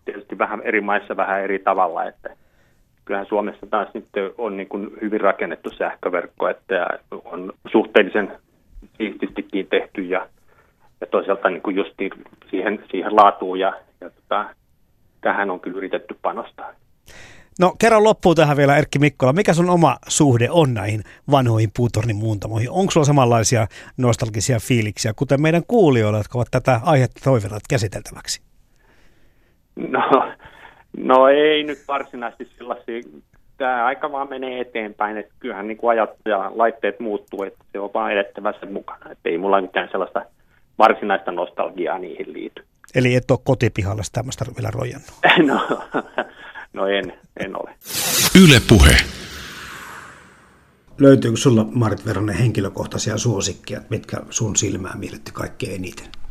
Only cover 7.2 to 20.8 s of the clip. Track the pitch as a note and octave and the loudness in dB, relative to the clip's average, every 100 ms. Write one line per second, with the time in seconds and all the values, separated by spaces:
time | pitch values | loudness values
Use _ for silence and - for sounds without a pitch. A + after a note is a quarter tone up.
7.2 | - F2 F#2 - - A2+ - A2 F#2+ G#2+ | -14 -14 -12 -16 -2 0 4 2 4 0
8.2 | F#2+ - _ _ _ - - - G#2 - | -4 -8 _ _ _ -20 -20 -10 -10 -8
9.2 | G2 - - G2 F#2 F#2+ - - F2+ F#2 | -10 -10 -8 -8 -2 -2 -2 -8 -6 -6
10.2 | - _ _ _ _ _ _ _ F2+ G2+ | -6 _ _ _ _ _ _ _ -4 -2
11.2 | F2 G2 G2 E2+ G#2+ F#2+ F#2+ - F#2+ - | -2 -2 -2 -2 -4 -4 -6 -8 -10 -10
12.2 | - _ _ F#2 G#2+ G#2 - F#2+ G2+ G#2+ | -20 _ _ -4 -4 -6 -8 -8 0 6
13.2 | G2+ - F#2 F#2 F#2+ - _ _ F2 - | 6 4 -4 -2 -2 -4 _ _ -20 -20
14.2 | - G2 - - _ _ _ _ _ _ | -6 -6 -6 -14 _ _ _ _ _ _
15.2 | G#2+ G2 G2+ F2+ - F#2+ F#2 - - - | -4 -2 -4 -6 -10 -10 -8 -8 -10 -10
16.2 | F2+ F#2+ - - - - _ _ - - | -8 -8 -12 -16 -20 -20 _ _ -20 -20
17.2 | - - _ - F3+ - A3+ A3 G#3+ - | -20 -20 _ 0 0 4 4 6 6 4
18.2 | F#3 E3 D3 C#3+ C#3 C#3+ C#3+ C#3+ D3 - | 4 6 4 4 4 4 2 2 0 2
19.2 | B2+ D#3+ G#3 E3 F3+ F3+ D3+ A#2+ - - | 2 4 2 2 4 4 4 2 -2 2
20.2 | D3 A#2+ B2 F3 C#3 A2+ | 4 4 4 4 4 2